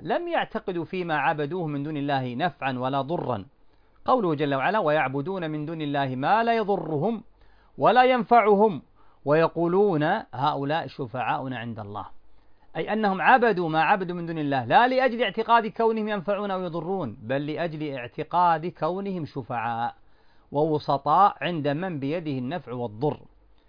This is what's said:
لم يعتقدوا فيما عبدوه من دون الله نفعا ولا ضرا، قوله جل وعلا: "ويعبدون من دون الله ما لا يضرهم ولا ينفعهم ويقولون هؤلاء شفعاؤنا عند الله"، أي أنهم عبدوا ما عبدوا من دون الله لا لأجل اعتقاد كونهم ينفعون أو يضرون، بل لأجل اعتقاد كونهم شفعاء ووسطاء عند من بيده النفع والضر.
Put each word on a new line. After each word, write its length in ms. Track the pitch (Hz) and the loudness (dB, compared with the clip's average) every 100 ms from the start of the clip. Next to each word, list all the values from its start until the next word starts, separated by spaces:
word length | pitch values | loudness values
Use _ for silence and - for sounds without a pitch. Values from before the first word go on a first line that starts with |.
لم 260 | 151 294 349 | -4 -4 -2
يعتقدوا 580 | 302 190 220 - 170 160 | -4 -4 -6 -6 -6 -6
فيما 320 | 185 170 151 | -6 -2 0
عبدوه 500 | 151 151 147 185 160 | 0 0 -4 -4 -4
من 160 | 143 | -4
دون 140 | 147 147 | -4 -4
الله 380 | 143 135 127 120 | -2 -2 -2 -2
نفعا 380 | 170 - 131 127 | -4 -2 -6 -2
ولا 240 | 131 139 | -2 -2
ضرا، 440 | 131 165 127 110 92 _ - _ _ _ - | -2 -4 -4 -6 -8 _ -20 _ _ _ 0
قوله 300 | 262 180 147 | 2 2 0
جل 200 | 143 135 | 0 0
وعلا: 240 | 147 214 | 0 0
"ويعبدون 720 | 156 151 135 139 147 190 156 | 2 2 0 -2 -4 -6 -6
من 140 | 151 151 | -6 -6
دون 160 | 165 | -6
الله 340 | 147 143 135 127 | -2 -2 -2 -2
ما 280 | 151 214 | 2 2
لا 120 | 233 226 | 2 0
يضرهم 680 | 202 190 - 147 196 220 - _ - - _ - | 0 -2 -2 -2 -2 -4 -10 _ -20 -20 _ 2
ولا 260 | 156 240 | 4 6
ينفعهم 800 | 254 247 196 240 208 196 220 147 - _ - _ 135 | 6 4 6 6 8 6 4 2 -12 _ -20 _ 2
ويقولون 800 | 156 160 165 170 185 208 156 151 214 - | 4 4 2 2 4 4 4 2 0 -4
هؤلاء 540 | 120 147 139 139 160 135 | -2 -2 0 -2 -2 -4
شفعاؤنا 720 | - 123 127 117 147 131 123 | -8 -8 -4 -2 -2 -4 -8
عند 200 | 117 110 | -8 -10
الله"، 260 | 101 104 - - - - - - - 165 | -10 -12 -12 -16 -20 -20 -20 -20 -12 -8
أي 180 | - | -4
أنهم 280 | 214 208 185 | 0 0 2
عبدوا 480 | 160 254 233 180 165 | 6 6 6 2 0
ما 140 | 156 | 2
عبدوا 320 | 156 202 175 175 | 2 2 0 -6
من 100 | 170 | -6
دون 120 | 165 | -4
الله 280 | 143 135 117 | 0 0 4
لا 220 | 190 254 | 4 6
لأجل 360 | 254 262 226 | 4 0 0
اعتقاد 440 | 233 220 220 233 214 | -2 -2 2 2 2
كونهم 400 | - 226 220 214 | 0 0 0 -2
ينفعون 440 | 208 185 196 202 | -4 -2 -2 -2
أو 100 | 185 | -4
يضرون، 560 | 180 165 160 190 127 104 | -4 -6 -4 -4 -6 -8
بل 240 | 107 135 147 | -4 -2 -2
لأجل 480 | 143 170 151 151 | -4 -4 -4 -6
اعتقاد 720 | 135 120 - 147 170 175 165 170 | -6 -10 -10 -2 2 4 2 -2
كونهم 580 | - 160 185 202 180 143 | -4 -4 -2 -6 -6 -6
شفعاء 720 | 143 113 120 117 117 120 - - - - - - | -8 -6 -4 -4 -4 -4 -6 -20 -20 -20 -20 -6
ووسطاء 840 | 143 151 151 151 139 147 170 202 - | -2 0 0 0 -2 2 4 4 2
عند 260 | 180 165 143 | -4 -2 -2
من 320 | 143 190 147 | -2 -4 -4
بيده 320 | 135 175 156 | -4 -4 -4
النفع 420 | 131 123 175 117 | -6 -6 -8 -8
والضر. 460 | 123 117 107 147 - - _ _ _ | -8 -8 -4 -4 -4 -14 _ _ _